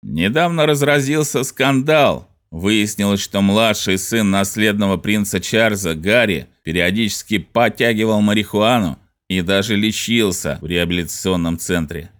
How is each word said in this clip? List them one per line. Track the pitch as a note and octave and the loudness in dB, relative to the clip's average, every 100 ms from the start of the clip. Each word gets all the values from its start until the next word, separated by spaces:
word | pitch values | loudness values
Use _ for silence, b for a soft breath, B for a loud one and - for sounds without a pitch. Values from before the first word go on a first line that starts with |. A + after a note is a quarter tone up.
Недавно | - G#2 F2+ C#3 F3 E3+ D3+ | -8 -2 0 2 0 2 2
разразился | D3 C#3+ C#3+ C3+ D3+ D3+ D3 | 2 2 2 2 0 0 -2
скандал. | C3+ - C3+ C3+ C#3 D#3 C3 C#2 - _ _ | -4 -2 2 2 4 4 4 2 -8 _ _
Выяснилось, | D#2+ F#2+ A2 G#2 - G2+ G2+ | -4 0 2 0 0 0 0
что | - G2 | -2 0
младший | G2 G#2 A2+ G#2+ - F#2+ | 2 4 2 0 -2 -2
сын | - A#2 G#2 | 0 0 2
наследного | G2 G2 - G#2+ G#2 G2+ F#2 | 0 -2 0 0 2 0 -2
принца | - G#2 G2+ G2 | 0 -2 0 -4
Чарльза | - A2 A2+ G#2 F#2 | -2 0 2 0 -4
Гарри | D#2+ F2 A#2 A2+ D#2+ - _ | -4 0 2 2 -2 -6 _
периодически | - E2+ F2 G2+ A2 - - G#2+ | -6 0 0 0 -2 -4 -4 -4
потягивал | D#2+ A#2 A#2 G#2+ A#2 A2 A2 G#2+ | -2 0 0 2 -2 0 0 2
марихуану | G#2 G#2 G#2 G#2+ G#2+ B2 F#2 C2+ _ _ _ | 2 2 0 0 2 2 0 -6 _ _ _
и | F#2 | -4
даже | F2 G2 G2+ G#2 | 0 0 0 0
лечился | G#2+ G#2 - A#2 G#2+ F2+ D#2+ D2 | 0 -2 -2 0 0 -2 -6 -8
в | D2+ | -4
реабилитационном | F2 F2 F2 E2 - G2 F2+ E2 E2+ | -2 0 -2 -4 -6 -2 -2 -2 -4
центре. | - F2 D#2 E2 E2 _ | -4 -4 -4 -8 -14 _